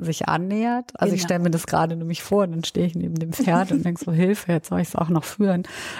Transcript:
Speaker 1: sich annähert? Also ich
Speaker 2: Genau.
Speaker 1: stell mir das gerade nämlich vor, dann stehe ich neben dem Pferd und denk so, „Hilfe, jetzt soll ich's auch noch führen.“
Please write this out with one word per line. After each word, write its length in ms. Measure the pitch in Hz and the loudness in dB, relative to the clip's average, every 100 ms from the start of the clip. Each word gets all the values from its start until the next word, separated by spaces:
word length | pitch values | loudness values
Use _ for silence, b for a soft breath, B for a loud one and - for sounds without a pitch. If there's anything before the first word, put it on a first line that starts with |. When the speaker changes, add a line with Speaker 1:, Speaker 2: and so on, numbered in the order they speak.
Speaker 1:
sich 260 | 165 160 - | -4 -2 0
annähert? 640 | 165 185 208 233 240 240 - | 0 0 0 0 -2 -6 -2
Also 180 | 196 | 0
ich 60 | 196 | 2
Speaker 2:
Genau. 60 | 175 | 0
Speaker 1:
stell 120 | 180 | 2
mir 120 | 175 | 2
das 160 | 165 - | 0 0
gerade 280 | 160 165 165 | 2 2 0
nämlich 280 | 165 170 | -4 -6
vor, 240 | - 202 185 | 0 2 2
dann 160 | 165 | -2
stehe 240 | 165 - 175 | -4 0 0
ich 80 | 170 | 0
neben 200 | 170 165 | -2 -2
dem 180 | 165 | -4
Pferd 380 | 165 226 170 190 | -2 2 2 2
und 120 | 277 175 | 0 0
denk 140 | 170 | -2
so, 120 | - | 0
„Hilfe, 400 | 160 185 208 - | 2 4 2 0
jetzt 160 | 165 - | -2 0
soll 100 | 180 | -2
ich's 140 | 170 - | 0 0
auch 140 | 165 | 2
noch 140 | 165 | 0
führen.“ 400 | - - 202 175 180 B B | 0 0 2 2 -2 B B